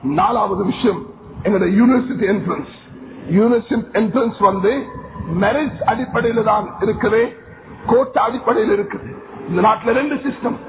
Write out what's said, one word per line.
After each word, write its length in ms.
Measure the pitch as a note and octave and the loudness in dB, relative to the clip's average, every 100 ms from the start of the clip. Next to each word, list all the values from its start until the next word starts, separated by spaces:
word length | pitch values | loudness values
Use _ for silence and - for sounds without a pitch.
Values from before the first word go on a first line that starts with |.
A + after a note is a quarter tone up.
| C3 | 0
நாலாவது 500 | D3+ G3+ A#3+ G3+ F#3+ F#3+ | 2 2 2 0 0 -2
விஷயம், 360 | - A#3+ F#3 - - - - | 0 0 0 -8 -18 -18 -4
எங்களுடைய 320 | - G3 F3+ | 0 2 4
யூனிவர்சிட்டி 520 | G3 B3 B3+ - - G3 | 6 6 4 0 -2 0
என்ட்ரன்ஸ். 460 | G3+ - - - - - - - - - | 0 -2 -6 -8 -16 -20 -20 -18 -16 0
யூனிவர்சிட்டி 680 | F3+ A3+ B3 - A#3+ - G3+ | 4 4 2 0 -4 -2 0
என்ட்ரன்ஸ் 420 | A3 B3 A#3 - | 0 0 -2 2
வந்து 300 | G3+ F#3+ G3 C4+ - - - - - E3+ | 2 4 0 0 -6 -14 -16 -12 -6 0
மெரிட் 420 | G3 C#4 C#4+ - - | 0 0 -2 -2 -2
அடிப்படையில 580 | A3+ B3+ A#3 A#3 A3+ | -2 -2 0 0 2
தான் 240 | A3 G#3 F3 - | 2 0 -2 -2
இருக்குது, 420 | G3+ - G#3 A3 A#3 - - - - - - | -2 0 2 2 2 -4 -20 -20 -20 -10 2
கோட்டா 360 | A#3 C4 - | 2 4 0
அடிப்படையில் 500 | A3+ B3 - A#3+ - | 0 0 0 2 2
இருக்குது. 360 | G3+ G3+ - - - - - | 0 -2 -8 -12 -16 -16 -14
இந்த 160 | - F3 | -4 2
நாட்டுல 320 | G#3+ A3 A#3 | 4 4 2
ரெண்டு 220 | B3 D4 D4 | 0 0 -2
சிஸ்டம் 400 | C#4 - A#3+ C#4 | -4 -4 -6 -6